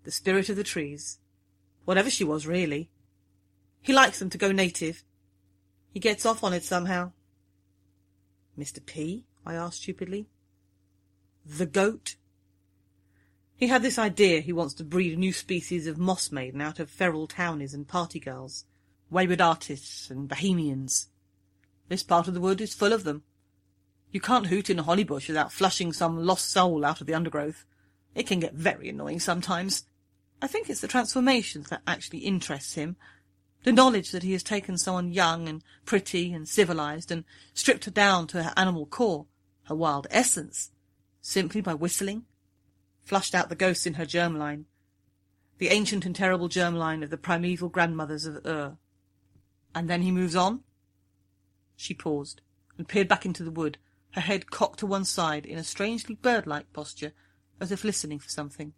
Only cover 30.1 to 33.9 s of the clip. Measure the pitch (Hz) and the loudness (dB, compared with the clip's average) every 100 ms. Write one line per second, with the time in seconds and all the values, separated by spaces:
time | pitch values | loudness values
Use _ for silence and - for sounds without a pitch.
30.1 | _ _ _ 277 427 440 247 - 254 233 | _ _ _ -4 -4 -4 -6 0 0 0
31.1 | 262 254 247 190 156 - 165 - 151 - | 2 4 2 0 -10 -10 -8 -4 -6 -8
32.1 | 165 196 185 - 135 - - 156 180 - | -8 -2 -2 -2 -8 -6 -6 -6 -8 -18
33.1 | _ _ _ _ _ 247 240 262 | _ _ _ _ _ 6 8 8